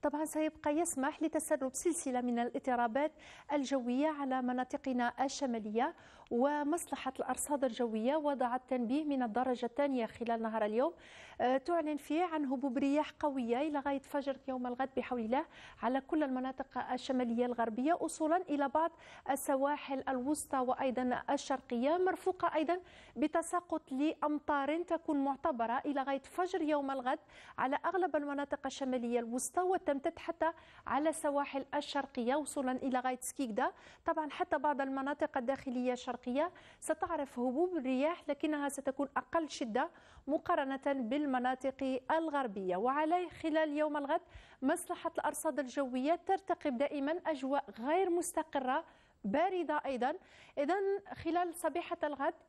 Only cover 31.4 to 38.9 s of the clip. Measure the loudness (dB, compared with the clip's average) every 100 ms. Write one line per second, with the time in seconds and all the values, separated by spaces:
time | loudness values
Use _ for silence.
31.4 | -2 -4 -4 -4 -2 -4 -4 -2 0 0
32.4 | 0 -2 -2 -2 0 0 0 -4 -6 -4
33.4 | -2 0 0 -2 -20 -8 -2 -2 -2 -2
34.4 | 0 2 2 0 0 0 -2 -2 0 0
35.4 | 0 -2 -2 -2 0 -2 -4 -6 -2 0
36.4 | 0 -4 -20 -16 -4 -2 0 -2 -4 -2
37.4 | -2 2 0 0 0 2 2 0 -4 -2
38.4 | 0 0 -2 -2 -4